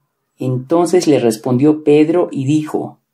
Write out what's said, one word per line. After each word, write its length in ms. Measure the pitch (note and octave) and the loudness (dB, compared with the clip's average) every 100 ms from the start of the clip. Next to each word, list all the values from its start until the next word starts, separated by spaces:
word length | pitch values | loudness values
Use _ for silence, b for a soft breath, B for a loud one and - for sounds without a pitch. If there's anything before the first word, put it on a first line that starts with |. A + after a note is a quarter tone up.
| _ _ _ - | _ _ _ -10
Entonces 680 | C3 B2+ C3 E3 F3 F3+ E3 | -6 -6 -2 -2 2 0 2
le 120 | C3 | 2
respondió 640 | A#2 A2 C3 B2 D3+ D3+ | 2 -2 -2 0 2 2
Pedro 440 | D3 D3 D3+ F3 - | 2 2 4 0 -2
y 120 | C#3+ | -4
dijo: 560 | C3 D#3 D3+ F#2 - - _ | -2 -2 -2 -8 -8 -14 _